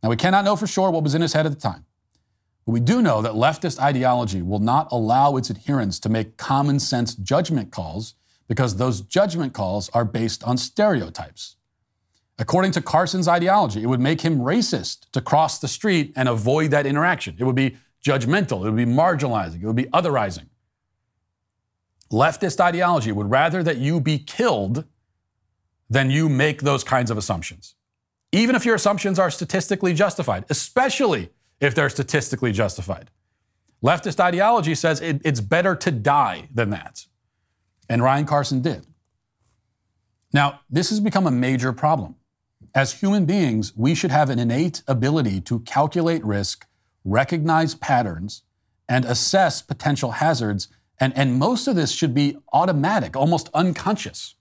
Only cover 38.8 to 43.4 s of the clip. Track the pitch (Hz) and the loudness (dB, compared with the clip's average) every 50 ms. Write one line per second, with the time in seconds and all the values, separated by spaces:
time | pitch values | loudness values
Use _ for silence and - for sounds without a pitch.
38.8 | - _ _ _ _ _ _ _ _ _ _ _ _ _ _ _ _ _ _ _ | -10 _ _ _ _ _ _ _ _ _ _ _ _ _ _ _ _ _ _ _
39.8 | _ _ _ _ _ _ _ _ _ _ - 143 143 143 143 - _ _ 127 147 | _ _ _ _ _ _ _ _ _ _ 2 2 2 2 0 -6 _ _ -2 -2
40.8 | 180 - 220 208 208 214 - 196 185 160 127 123 123 127 131 127 117 131 123 104 | 0 0 0 0 0 0 2 2 2 2 2 2 2 0 0 0 0 -2 -2 0
41.8 | - 151 160 151 98 80 - _ _ _ _ _ _ _ _ _ - - _ 135 | 0 0 0 0 -2 -6 -12 _ _ _ _ _ _ _ _ _ -20 -4 _ 0
42.8 | 135 135 - - - 196 202 208 185 147 180 208 | 0 0 -2 -2 0 0 2 2 2 2 2 2